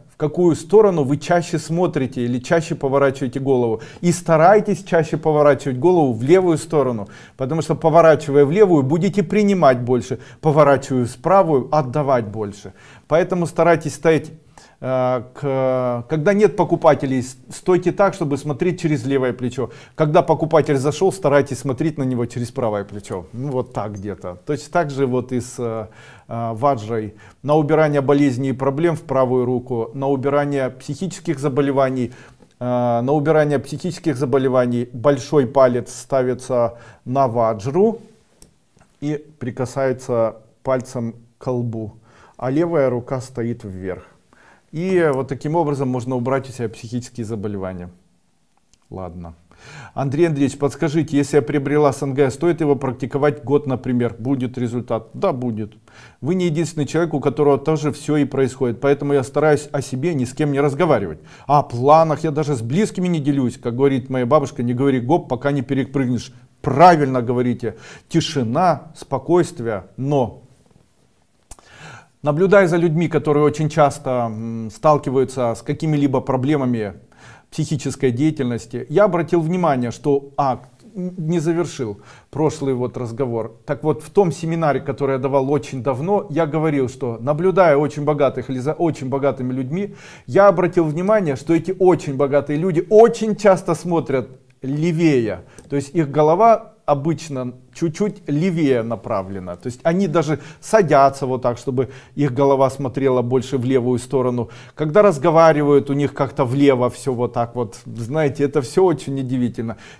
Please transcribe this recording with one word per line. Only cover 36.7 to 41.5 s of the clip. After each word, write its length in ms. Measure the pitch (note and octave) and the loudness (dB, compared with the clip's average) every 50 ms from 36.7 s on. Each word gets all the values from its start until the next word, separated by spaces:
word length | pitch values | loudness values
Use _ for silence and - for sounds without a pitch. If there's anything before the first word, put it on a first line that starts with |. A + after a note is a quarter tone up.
| - - - - - _ - | -2 -8 -20 -20 -20 _ -10
на 220 | B2 B2+ C#3 C3+ | -4 0 0 0
ваджру 720 | B2+ A2+ A#2+ A2+ A2 A2+ G#2 G2 C3+ C#3 F3 G3+ A#3 G#3+ - - - _ _ _ _ _ _ - _ _ _ _ _ _ _ _ _ _ _ | 2 2 0 0 0 0 -2 -4 -2 2 2 2 2 2 -2 -10 -20 _ _ _ _ _ _ -20 _ _ _ _ _ _ _ _ _ _ _
и 220 | C#3+ D3 D3+ C#3+ D3+ - - - | -6 -6 -6 -6 -8 -14 -16 -12
прикасается 960 | - B2+ A#2+ - B2+ B2 - C#3 C3+ C3 C3 B2+ - - B2 A#2 A2+ A2 A2 - - _ _ _ - | -10 -8 -6 -6 -6 -6 -4 -2 -2 -2 -2 -4 -4 -2 0 0 0 0 -2 -8 -16 _ _ _ -4
пальцем 500 | - C3 C3 B2 - - B2+ A#2 A2+ A2+ - - _ _ | -2 -2 -2 -4 -6 -8 -8 -8 -8 -10 -12 -18 _ _
к 60 | _ - | _ -8
колбу, 540 | C3 | -6